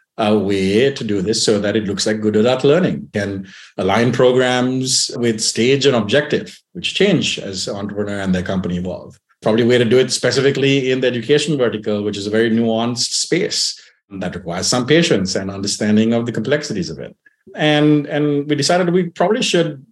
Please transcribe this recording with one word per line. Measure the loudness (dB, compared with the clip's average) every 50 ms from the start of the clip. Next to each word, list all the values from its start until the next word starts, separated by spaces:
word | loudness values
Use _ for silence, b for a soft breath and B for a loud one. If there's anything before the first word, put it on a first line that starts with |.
| B _ _ -2
a | 0 2 2
way | 2 2 0 0 0 0 2 2 2 2 2
to | 0 -2 -4
do | -4 -2 -2
this | -2 -2 -2 0 0
so | 0 0 2
that | 0 0 0
it | -2 -2
looks | -2 -4 -4 -2
like | -2 -2 -2 0
good | 0 2
adult | 2 2 2 2 2 4
learning, | 4 4 4 2 0 -2 -4 -8 -6 -6
can | -4 -4 -4 -4 -8 -10 B B B B B B
align | -4 -2 0 2 2 2 2 2
programs | 4 4 4 4 4 2 2 2 0 0 0 0 -2 -2 -2 -2 -2 -2 -4 -4 -2
with | -2 -2 0 0
stage | -2 -2 0 0 2 2 2 4 4
and | 2 2
objective, | 2 2 2 2 0 2 0 -2 -4 -4 -6 -14 -20 _ _ -12
which | -10 -8 -6 -2
change | 0 2 2 2 2 0 -2 -4 -6
as | -8 -8 -8 -8 -8 -8
entrepreneur | -8 -8 -8 -6 -6 -6 -6 -4 -4 -4
and | -2 0 0
their | 0 -2
company | -2 -2 -2 -2 -2 -4 -4
evolve. | -4 -6 -8 -10 -12 -16 -20 _ _ _ _ _ -2
Probably | 0 2 4 4
a |
way | 4 4
to | 4 4
do | 4 4 4
it | 4 2
specifically | 0 -2 -2 0 0 2 2 2 2 2 2 2 2 2 0 0
in | -2 0
the | 0
education | -2 -2 -2 0 2 2 2 2 0 0 0
vertical, | 0 -2 -2 -2 -4 -4 -2 -2 -2
which | -4 -4
is | -6 -4
a | -2
very | 0 0 2 2
nuanced | 2 2 2 0 0 0 -2 -2 -4 -4 -4 -4 -4
space | -4 -4 -2 -2 -2 -2 -2 -4 -4 -4 -4 B B B B B B _ _
that | -10 -8 -8 -8 -8
requires | -8 -8 -8 -6 -4 -2
some | -2 0 0 2
patience | 4 4 4 4 4 2 0 0 -2 -4
and | -4 -6 -6
understanding | -6 -6 -6 -6 -4 -2 0 2 4 4 4 4 2
of | 0 0
the | -2 -4
complexities | -4 -2 0 -2 -2 -2 -4 -6 -6 -6 -6
of | -8 -12
it." | -14 -14 -16 _ b b b b b -14 -6
And, | -2 0 2 4 4 4 4 4 4 2
and | -2 -2 -2 0 0 0 -2 -2 -2
we | -2
decided | 0 0 2 2 2 2 2
we | 2 0 0 -2
probably | -2 0 0 0 0 0 0
should | 0 0 0 0 0 -4 -10 -14 -20